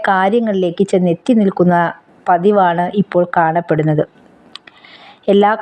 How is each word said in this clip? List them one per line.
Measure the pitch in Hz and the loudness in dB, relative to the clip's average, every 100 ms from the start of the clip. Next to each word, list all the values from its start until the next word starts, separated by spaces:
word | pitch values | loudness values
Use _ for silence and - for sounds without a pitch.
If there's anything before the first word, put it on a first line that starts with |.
കാര്യങ്ങളിലേക്ക് | - 190 190 233 226 196 180 170 | 0 0 0 0 -2 -2 -4 -2
ചെന്നെത്തി | 196 190 180 165 - | 0 0 0 -2 0
നിൽക്കുന്ന | 226 196 - 180 175 170 - _ _ - | 0 0 0 2 2 0 -6 _ _ -2
പതിവാണ് | 180 190 208 180 170 175 202 | 0 2 2 2 0 -4 -4
ഇപ്പോൾ | 185 175 175 | -2 -2 0
കാണപ്പെടുന്നത്. | 180 165 170 170 156 156 151 - _ _ _ _ - - _ - - - - - | 0 0 -2 -2 -2 0 -2 -4 _ _ _ _ -20 -20 _ -20 -20 -20 -12 0
എല്ലാ | 202 202 220 | 2 2 0